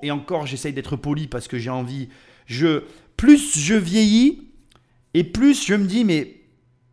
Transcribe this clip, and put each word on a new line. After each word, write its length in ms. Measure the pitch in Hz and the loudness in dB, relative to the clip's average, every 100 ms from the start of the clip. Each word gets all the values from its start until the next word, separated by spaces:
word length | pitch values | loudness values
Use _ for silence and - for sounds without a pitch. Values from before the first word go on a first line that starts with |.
et 80 | 143 | -6
encore 360 | 147 143 175 143 | -6 -6 -8 -6
j'essaye 280 | 135 151 | -10 -10
d'être 220 | 135 131 135 | -10 -8 -8
poli 300 | 143 147 147 | -6 -6 -6
parce 220 | 123 - | -10 -8
que 100 | 123 | -8
j'ai 120 | 117 | -8
envie, 400 | 127 123 139 123 - _ _ | -8 -8 -10 -12 -16 _ _
je, 380 | - 120 165 151 - - _ - | -12 -2 0 0 -6 -20 _ 2
plus 420 | 247 285 - 151 | 6 6 4 -4
je 160 | 147 | 0
vieillis, 760 | 214 170 214 214 220 269 - - - _ _ _ _ _ | 0 2 2 4 4 4 0 -10 -20 _ _ _ _ _
et 100 | 175 | -2
plus 400 | 175 214 277 277 | 0 2 2 2
je 100 | - | 0
me 120 | 208 196 | 0 0
dis, 180 | 214 | 0
mais 380 | 214 160 131 - _ _ _ _ _ | 0 0 -4 -12 _ _ _ _ _